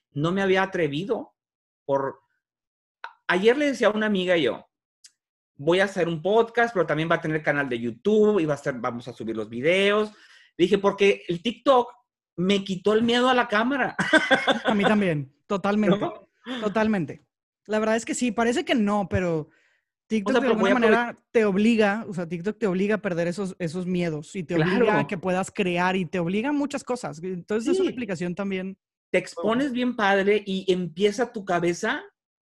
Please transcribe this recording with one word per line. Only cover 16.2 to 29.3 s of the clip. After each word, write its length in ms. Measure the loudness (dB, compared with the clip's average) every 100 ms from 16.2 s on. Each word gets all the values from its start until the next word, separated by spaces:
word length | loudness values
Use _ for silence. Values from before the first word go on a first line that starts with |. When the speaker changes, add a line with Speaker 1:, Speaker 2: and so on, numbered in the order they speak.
| _ _ -12 -4
Speaker 2:
totalmente. 640 | -2 0 0 0 -4 -10 _ _ _ _ -4
La 120 | -2
verdad 160 | 2 0
es 80 |
que 100 | -2
sí, 160 | -4 -2
parece 320 | 0 0 0
que 100 | 0
no, 340 | 0 2 0 0
pero 400 | 0 0 -2 -6 _ _ _ _ _ -4
TikTok 200 | -2 0
Speaker 1:
O 40 |
sea, 80 | 0
Speaker 2:
de 60 | 2
Speaker 1:
pero 40 |
Speaker 2:
alguna 100 | 2
Speaker 1:
voy 80 | 2
a 40 |
aprove- 60 | 2
Speaker 2:
manera 440 | 2 2 0 -8 _
te 140 | 2
obliga, 600 | 2 2 2 4 2 0 -6
o 40 |
sea, 140 | -8 -8
TikTok 300 | -6 -6 -4
te 80 | -2
obliga 300 | 0 0 -2
a 60 |
perder 260 | -2 -2 -2
esos, 260 | -4 -8 -6
esos 280 | -6 -4 -4
miedos 480 | -2 -2 -4 -8 -10
y 60 |
te 120 | -4 0
obliga 360 | 2 2 2
a 20 |
Speaker 1:
Claro. 120 | 0 -2
Speaker 2:
que 100 | -4
puedas 340 | -2 -2 -4
crear 460 | -4 -2 0 0 0
y 80 |
te 140 | -2 -4
obliga 320 | -2 -2 -2
a 20 |
muchas 320 | -2 -4 -6
cosas. 380 | -6 -8 -8 -10
Entonces 460 | -10 -10 -4 -4 0
es 80 | 0
una 100 | 0
Speaker 1:
Sí. 20 |
Speaker 2:
aplicación 400 | -2 -6 -4 -6
también 420 | -4 -4 -6 -8 -12 _ _ -2
Speaker 1:
Te 80 | -2
Speaker 2:
padre. 40 |
Speaker 1:
expones 500 | -2